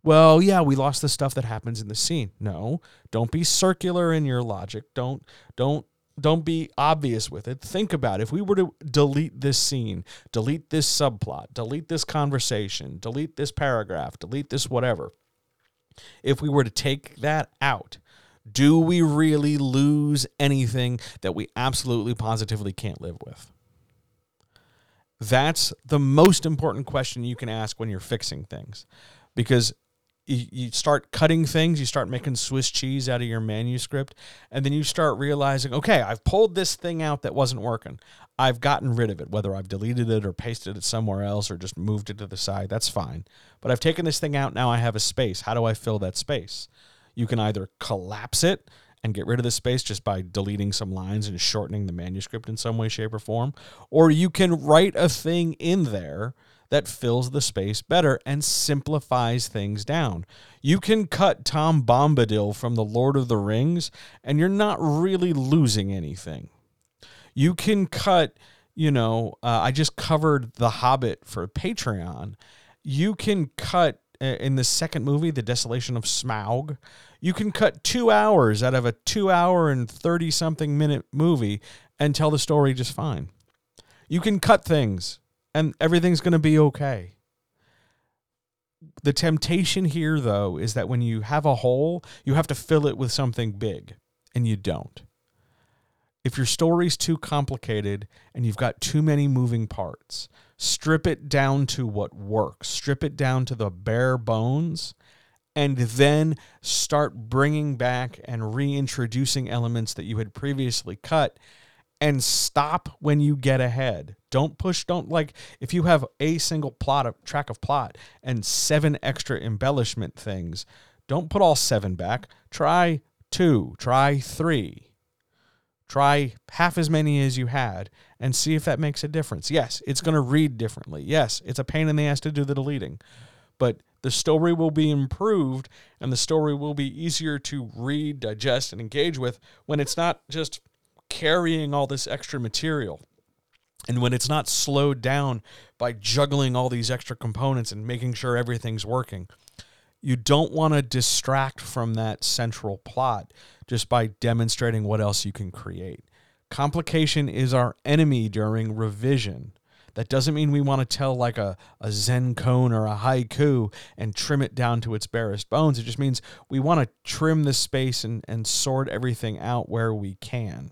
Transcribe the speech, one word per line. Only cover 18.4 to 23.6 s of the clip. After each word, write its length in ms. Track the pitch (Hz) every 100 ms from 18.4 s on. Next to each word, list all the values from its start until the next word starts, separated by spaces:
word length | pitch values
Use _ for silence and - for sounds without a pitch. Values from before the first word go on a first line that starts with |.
| 110
do 300 | 110 143 165
we 220 | 165 175
really 560 | 160 147 156 151 147 147
lose 680 | 139 135 143 147 147 143 127 -
anything 640 | 143 139 120 123 123 120 - -
that 160 | 92
we 140 | 85 - -
absolutely 560 | 127 120 131 117 110
positively 580 | 120 110 110 110 107 101
can't 300 | 95 107 -
live 160 | 87 82
with? 240 | - - - _